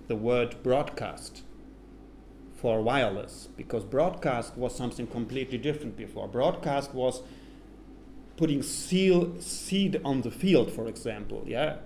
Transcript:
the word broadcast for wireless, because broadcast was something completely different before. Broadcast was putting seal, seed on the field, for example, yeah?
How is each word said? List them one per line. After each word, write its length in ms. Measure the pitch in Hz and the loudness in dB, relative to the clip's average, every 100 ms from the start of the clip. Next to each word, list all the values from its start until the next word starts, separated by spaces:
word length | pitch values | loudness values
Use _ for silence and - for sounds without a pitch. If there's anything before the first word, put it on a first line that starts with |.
| - | -4
the 80 | 110 | 0
word 460 | 113 123 117 - | 2 4 2 0
broadcast 800 | 127 131 147 - 101 71 - - - - - - - - - - - - - - | 4 4 2 -4 -8 -8 -14 -14 -16 -16 -18 -20 -20 -20 -20 -20 -20 -18 -18 -2
for 240 | 120 110 | 2 4
wireless, 680 | 110 135 113 98 - - - - | 4 4 2 0 -6 -12 -16 -12
because 260 | - 117 | -4 -4
broadcast 720 | 101 127 175 180 156 120 110 - | 0 2 2 2 0 0 -2 -4
was 200 | 123 - | -4 -2
something 320 | 123 - 117 | -4 -4 -6
completely 500 | 120 110 131 131 123 | -4 -4 -4 -4 -2
different 400 | 143 147 131 101 | -2 -2 -4 -8
before. 300 | 107 113 98 | -10 -8 -4
Broadcast 680 | 117 151 - 156 139 139 | 2 2 2 0 0 -2
was 300 | 131 127 127 - - - - - - - - - - - - | 0 0 0 -10 -16 -18 -18 -20 -20 -18 -18 -18 -16 -10 0
putting 240 | 156 139 | 2 2
seal, 720 | - - - 185 190 175 170 - | 0 -4 2 4 8 6 4 -2
seed 600 | - - - 196 190 - 139 | -8 -8 0 2 2 2 2
on 160 | 135 | 0
the 80 | 117 | 0
field, 420 | - 185 156 113 | 0 6 8 6
for 160 | - 113 | 0 -6
example, 560 | 110 120 107 107 107 117 | -6 -6 -6 -6 -6 -2
yeah? 300 | 117 151 123 | 0 0 -2